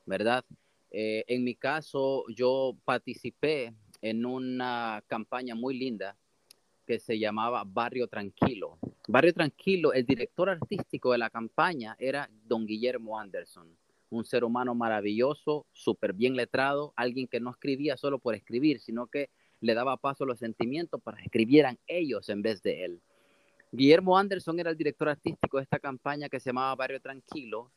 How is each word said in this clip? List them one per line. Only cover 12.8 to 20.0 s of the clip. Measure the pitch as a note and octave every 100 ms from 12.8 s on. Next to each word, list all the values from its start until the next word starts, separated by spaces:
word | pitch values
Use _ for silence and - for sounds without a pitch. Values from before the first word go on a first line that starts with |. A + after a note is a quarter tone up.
| A#2+ B2 A2 A2
Anderson, | G2+ F2+ E2+ F2+ E2 E2+ _ _ _
un | A2+
ser | A2 A#2+ A#2
humano | B2 B2
maravilloso, | A#2+ A#2 G#2+ G#2 G#2+ C3 D3 D3+ D3+ -
súper | - - - -
bien | F#2+ B2 B2+
letrado, | A2+ C3 C3+ C#3+ D3 -
alguien | B2+ C3 B2+
que | A#2
no | B2
escribía | - C#3+ C3+ D3 C3
solo | C#3+ C3+
por | A#2+ G#2
escribir, | - A#2+ D3+ B2
sino | - A2+ B2
que | C#3+ C3+ _ _ _
le | A2+
daba | A2+ C3
paso | B2+